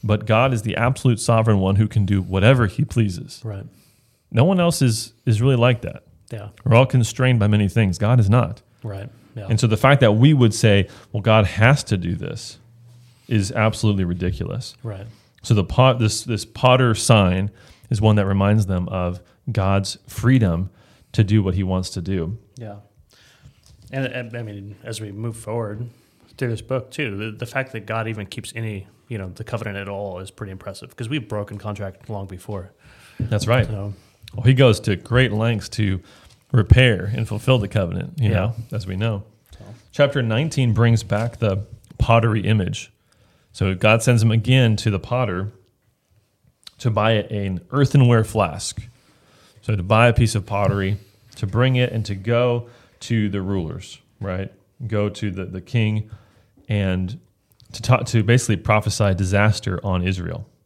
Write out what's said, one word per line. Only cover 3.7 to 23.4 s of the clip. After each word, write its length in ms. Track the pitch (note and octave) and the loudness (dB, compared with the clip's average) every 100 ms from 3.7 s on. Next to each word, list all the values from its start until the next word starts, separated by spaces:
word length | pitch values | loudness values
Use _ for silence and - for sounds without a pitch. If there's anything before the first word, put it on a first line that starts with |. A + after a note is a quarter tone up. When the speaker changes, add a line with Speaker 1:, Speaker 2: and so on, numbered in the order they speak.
| _ _ _ _ _ _ | _ _ _ _ _ _
Speaker 1:
No 140 | A2+ D3+ | 2 2
one 140 | F#3+ | 2
else 220 | E3+ E3 | 0 2
is, 320 | C3 G#2+ - _ - | 0 0 -6 _ -2
is 160 | G#2+ | 2
really 140 | B2+ B2+ | 2 4
like 240 | A#2+ A#2 | 2 2
that. 220 | - - _ _ _ | -4 -14 _ _ _
Speaker 2:
Yeah. 180 | A2 G#2 - - | -14 -14 -8 2
Speaker 1:
We're 100 | A2+ | 4
all 80 | C3 | 4
constrained 540 | B2+ A2 - B2+ A#2+ | 2 0 0 2 2
by 80 | G#2 | 4
many 200 | G#2 G2 | 4 2
things. 300 | A2+ G#2 E2+ | 2 0 0
God 220 | G2+ B2 | 2 4
is 100 | G2 | 6
not. 320 | A#2+ A#2+ - _ _ | 4 2 -6 _ _
Speaker 2:
Right. 260 | A2 G2 G2+ - _ A#2 | -12 -12 -14 -18 _ -16
Yeah. 120 | G2+ | -2
Speaker 1:
And 100 | A2 | 0
so 80 | A#2 | 2
the 100 | A2 | 2
fact 240 | C3 C#3+ | 4 6
that 120 | A#2 | 6
we 200 | G#2+ C#3 | 6 6
would 200 | D3 A#2 | 6 4
say, 340 | - A2+ G2+ F#2 - - | 4 4 4 2 -6 -10
"Well, 100 | A2 | -6
God 240 | G2+ A2 F#2 | 2 4 4
has 380 | - A2+ C#3+ - | 4 4 4 0
to 120 | G2 | -4
do 180 | F2 E2+ | -2 -6
this," 420 | - - - - _ _ - - _ _ - | -8 -10 -14 -20 _ _ -20 -20 _ _ -2
is 240 | A2+ F#2+ | -2 0
absolutely 520 | - A2 - G#2+ G2 F2+ | 0 0 2 0 0 -2
ridiculous. 720 | F2 F2+ - F2 G#2 - - | -2 -4 -4 -8 -8 -12 -14
Speaker 2:
Right. 220 | A#2 G2 A2 - _ _ | -14 -12 -16 -20 _ _
Speaker 1:
So 100 | - | 0
the 100 | G#2 | 0
pot-, 360 | F2 - C3 A#2 | 2 4 4 4
this, 240 | A2 - | 0 -2
this 220 | - A2 - | -6 -8 -8
potter 480 | - B2+ B2+ B2+ G#2+ | -2 2 4 2 0
sign 560 | - A2+ F#2+ F#2 G2+ - - _ _ | 4 4 4 2 -2 -8 -20 _ _
is 100 | A2 | 0
one 140 | A2 G#2 | 4 4
that 80 | F#2+ | 2
reminds 400 | G2 G2 G#2+ F#2+ | 2 2 2 2
them 200 | F#2 F2+ | -2 -4
of 300 | F#2+ F2+ F2+ _ _ - | -4 -4 -6 _ _ -6
God's 460 | G#2+ F#2+ G2 F#2+ - - | -2 0 0 -2 -10 -14
freedom 640 | - A#2 C3 G#2 E2 F#2+ _ _ _ _ | -2 2 4 2 0 -4 _ _ _ _
to 100 | - | -2
do 200 | G2 G#2+ | 2 2
what 120 | F#2+ F#2 | 2 -2
he 80 | |
wants 260 | F#2 F#2 F#2 | -2 -2 -4
to 100 | - | -8
do. 360 | E2+ F#2+ D#2+ A2+ _ - | -6 -4 -4 -8 _ -18
Speaker 2:
Yeah. 200 | A2 G#2 _ _ _ _ _ _ | -16 -16 _ _ _ _ _ _